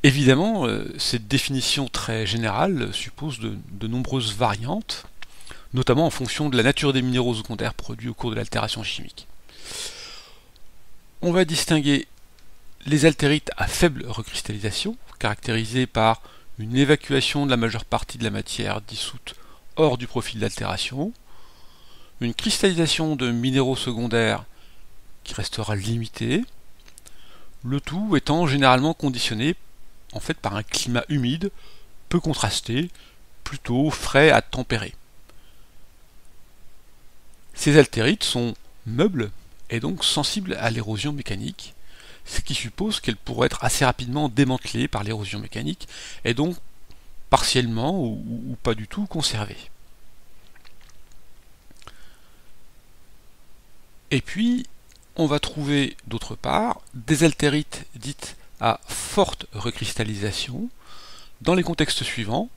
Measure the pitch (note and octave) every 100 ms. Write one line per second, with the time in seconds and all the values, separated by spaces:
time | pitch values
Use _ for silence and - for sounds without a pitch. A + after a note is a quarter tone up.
0 | D3 C3+ C3 C3+ G3+ G#3+ B2 G#2+ G2+ -
1 | - B2 G#2 C3 - C3+ - - C3 -
2 | - A2+ G#2 A2+ A2+ G2+ F3+ E3 G#2+ G2
3 | - - D3+ A#2+ A2 G#2 - G2 A2 A#2+
4 | B2+ C3 A#2 G#2 A#2+ G#2 A#2 F#3+ - -
5 | - - - - - - - B2+ B2 D#3+
6 | E3 - B2+ - D3 B2+ A#2 C3+ D3 C3
7 | B2+ B2+ B2 A2 G#2+ A2 A2 - - A2+
8 | A#2+ A2+ A#2+ A2 G#2+ A2 G#2+ - G#2+ -
9 | - - - - - - - - - -
10 | - - - - - - - - - -
11 | - - F3 F3 F3+ D#3+ - D#3+ C#3+ C#3
12 | - - - - - - - - - D3
13 | D#3+ D3 C#3+ D3+ - - - - F3 B2
14 | A2 A2 A2+ - - G#2 G#2 - G3 A3+
15 | - - A2+ G#2 - A2+ A2 B2 B2+ -
16 | A2 A2+ - - - - G#2+ B2 C#3 D3
17 | - C3+ B2+ C#3+ C#3+ B2 A#2 A2+ - A#2
18 | - A#2+ A2+ G#2 G2+ - G2+ G#2 G#2+ G#2+
19 | - - - - - - - - D#3 B2
20 | B2 B2+ - A2+ G#2 - G#2 F#2 - C3
21 | F#3 - - - - - - - - -
22 | - - A#2+ - A3+ - G3 E3+ D#3+ -
23 | D#3 D3 B2 A#2+ B2+ C3 C3 B2+ - A2+
24 | A#2+ A#2 A2+ G#2+ - - - - - -
25 | - - - - G2+ - G#2+ G#2 G2 A#2
26 | A2+ - A2+ D#3 B3 - - - - -
27 | - - - - - - A#2+ C#3 - E3
28 | G#3+ D3+ - D#3 E3+ C#3+ C3+ B2+ D3 E3
29 | D3 A#2+ - G#2+ C3+ F3+ - - - -
30 | - G#2+ - D#3+ G#2 G#2 G#2 - - A#2+
31 | - D3 B2 D#3 G3 - - - - -
32 | - F3 D#3+ C#3+ G#2 - - A#2+ F3 -
33 | - - - - - C#3 - B2 D3+ -
34 | - C3+ D3+ A#2+ - - B2 A#2 G2 -
35 | - - - - - - - - - -
36 | - - - - - - - - - -
37 | - - - - - - - D3 C3+ -
38 | A2+ G#3 - B2 A#2+ G#2+ - - G#2+ A#2
39 | G3+ E3+ G#2 - - - - A#2 C#3 F#3+
40 | - - C#3 G#3+ F#3 - A#2 A2+ G#2 G#2+
41 | C#3+ D3 - G2 A#2 - - - - -
42 | - - - - - - A2+ - G#3+ G#3
43 | - A2 - A#2 C3 - B2+ - C3 -
44 | B2 C#3 D3+ A2 C3+ C3 - A2+ B2 A2
45 | G#2 A2 G2 G#2 G#2 A2 C#3+ F3+ - -
46 | - - - A#2+ D#3 F3 - - - -
47 | - - - - - C3 A#2+ A2+ C3+ F#3+
48 | A#2+ G#2+ A2+ A#2 B2+ B2 - A2 G#2+ -
49 | G3+ E3 - A2 G#2 - - - - -
50 | - - - - - - - - - -
51 | - - - - - - - - - -
52 | - - - - - - - - - -
53 | - - - - - - - - - -
54 | - - - F3+ A#3 B3 - - - -
55 | - - D#3 D3 - D3 C#3+ D3 C3+ -
56 | - A2+ - - - - A#3 - - C3
57 | A2 D3+ E3 - D3 C#3+ D3+ - - -
58 | A#2 - - - - - A2 - - -
59 | - - F#3+ - - A2 A#2+ - G#2 -
60 | A2 G#2 G2+ - - B2+ A#3+ - - -
61 | - - - - - F#3 E3+ E3+ D3+ -
62 | - - G#2 B2+ A#3